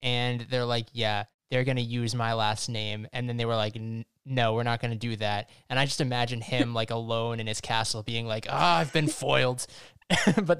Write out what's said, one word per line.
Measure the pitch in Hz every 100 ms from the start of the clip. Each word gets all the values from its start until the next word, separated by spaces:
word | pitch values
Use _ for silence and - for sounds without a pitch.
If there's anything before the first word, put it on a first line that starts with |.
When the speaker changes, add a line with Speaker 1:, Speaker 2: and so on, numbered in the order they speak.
Speaker 1:
And | 127 123 123 120 113
they're | 127 120
like, | 120 113
"Yeah, | 120 110 104 104 _ -
they're | 127
gonna | 127 127
use | 120 120 117 120
my | 113
last | 113 107 110 -
name." | 110 107 107 107
And | 127 123
then | 120
they | 117
were | 113
like, | 107 110
"N-, | 113 113 117 _ 135
no, | 131 113 110
we're |
not | 117 117
gonna | 120 113
do | 117 110
that." | 107 104 110 - -
And | 131
I | 139
just | -
imagine | 139 123 120 123
him, | - 127 120
Speaker 2:
<laughs> | 117
Speaker 1:
like, | 113
alone | 117 113 117 113 113
in | 110
his | 107
castle | - 113 113 113
being | 107 117 117
like, | 110 -
"Ah, | 135 175 170
I've | 156
been | 160 156
foiled." | - - 135 127 127 - - - - -
<laughs> | 175 - 180
But | 180